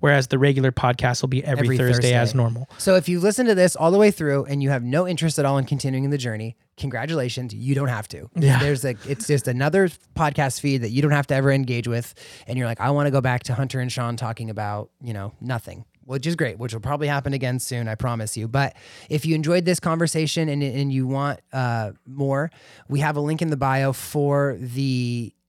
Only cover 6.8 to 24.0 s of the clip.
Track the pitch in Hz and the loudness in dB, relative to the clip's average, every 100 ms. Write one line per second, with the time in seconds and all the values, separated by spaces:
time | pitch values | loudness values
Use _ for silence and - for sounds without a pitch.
6.8 | 139 123 135 160 127 117 123 104 120 135 | -6 -4 -4 -2 -2 -4 -8 -6 -2 0
7.8 | 139 120 110 - - - 143 127 139 143 | 0 -4 -6 -14 -10 2 4 4 4 0
8.8 | 135 113 - 139 - 143 123 123 143 175 | -2 -6 -6 -8 0 0 0 0 2 2
9.8 | 185 - _ - 156 143 143 - 143 135 | 2 0 _ -2 0 2 -2 0 0 0
10.8 | 117 120 147 143 139 135 135 135 131 120 | 0 0 2 2 2 2 4 2 0 -2
11.8 | 117 117 117 - - - - 127 123 117 | -2 -4 -4 -12 -20 -20 -8 -4 -4 -2
12.8 | 120 143 143 135 127 123 - 123 135 131 | 0 2 2 2 2 -2 -2 -2 -2 -2
13.8 | 127 120 120 117 117 113 113 107 104 104 | -4 -4 -4 -4 -6 -6 -8 -6 -4 -4
14.8 | 107 _ 123 107 98 - 117 123 - - | -8 _ -10 -8 -8 -10 -6 -6 -6 -16
15.8 | 110 _ - 135 139 170 143 92 120 113 | -18 _ -8 -6 -4 -2 -2 -4 -8 -6
16.8 | 107 143 147 143 135 139 127 123 - 123 | -6 -4 -2 -2 -2 -2 -2 -4 -4 -6
17.8 | 117 110 127 117 110 - 110 127 135 - | -4 -4 -4 -4 -6 -6 -2 0 0 -4
18.8 | - - - 151 156 156 151 175 175 180 | -20 -20 -6 -4 0 0 2 2 2 0
19.8 | - 165 170 165 156 - 160 143 143 127 | 0 0 0 0 -2 0 -2 0 -2 -2
20.8 | 139 131 127 135 143 135 _ 135 127 117 | 0 0 0 0 -2 -4 _ -2 0 0
21.8 | 107 87 - 135 139 135 165 - - - | -4 -8 -16 -4 -2 0 -2 -8 -20 -20
22.8 | - 139 151 147 147 156 165 147 135 135 | -6 -2 0 0 0 0 0 0 2 2
23.8 | 139 131 | 2 -2